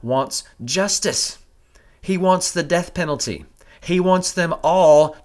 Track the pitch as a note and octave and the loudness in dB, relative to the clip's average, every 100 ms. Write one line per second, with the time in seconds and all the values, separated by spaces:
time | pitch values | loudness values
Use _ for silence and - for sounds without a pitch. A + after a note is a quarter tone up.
0 | A#2 C3 C3+ - - - A#2 F#3+ G3+ - | -4 -2 -2 -8 -12 -16 -6 -2 -2 -2
1 | - - - - - _ _ _ _ _ | -4 -4 -6 -10 -20 _ _ _ _ _
2 | - F#3 F#3 F#3 - - D3 F3 F3+ - | -6 -2 2 0 0 -4 -2 -2 -2 -6
3 | D#3+ C#3+ - D#2+ D2+ _ - - - F3+ | -4 -4 -6 -8 -12 _ -20 -16 -4 0
4 | F3+ F#3 F3+ - E3+ - D#3 F3+ D#3+ D3+ | 2 2 0 -2 -4 0 0 4 6 6
5 | D3+ - | 6 -2